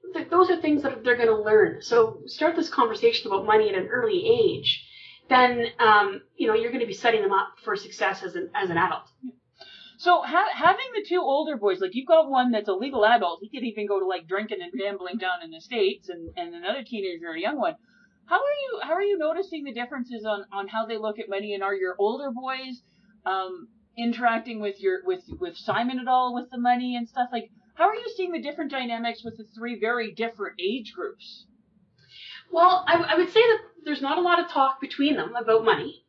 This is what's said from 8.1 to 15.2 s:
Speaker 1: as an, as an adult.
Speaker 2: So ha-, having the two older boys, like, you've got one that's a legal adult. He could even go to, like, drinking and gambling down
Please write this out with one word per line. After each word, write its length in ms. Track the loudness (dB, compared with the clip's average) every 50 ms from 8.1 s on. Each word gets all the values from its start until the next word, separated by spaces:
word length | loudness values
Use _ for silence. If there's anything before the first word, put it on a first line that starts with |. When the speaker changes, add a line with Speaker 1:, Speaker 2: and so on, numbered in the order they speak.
| -2 -6 -10
Speaker 1:
as 120 | -10 -8
an, 140 | -8 -10 -6 -6
as 160 | -6 -4 -2
an 80 | 0
adult. 320 | 0 0 0 -2 -6 -10 _ _ _ -18 -18 _ _ _ _ _ _ -20 -20 -20 -20 -20 -20 _
Speaker 2:
So 240 | _ 4 4 4 4
ha-, 300 | 2 0 2 2 2 2 -2
having 320 | 4 4 4 4 4 -2 -6 -6
the 120 | -8 -4
two 140 | 0 0 0
older 340 | 2 2 0 0 0 -2 -4
boys, 240 | 0 0 0 0 0
like, 160 | -4 -4 -4
you've 120 | -8 2
got 220 | 6 6 6 6 4
one 220 | 2 2 2 2
that's 160 | 0 0 0
a 60 | -2 -4
legal 320 | -2 -4 -4 0 2 4
adult. 340 | 6 6 4 2 -2 -4 -6
He 80 | -12 -14
could 160 | -10 -8 -8
even 220 | -6 -6 -6 -4
go 120 | -2 -2 -2
to, 60 | 0
like, 220 | -2 -4 -6 -6
drinking 300 | -6 -6 -6 -4 -6 -8 -8
and 120 | -10 -10 -8
gambling 400 | -6 -6 -4 -6 -6 -10 -8 -8
down 260 | -6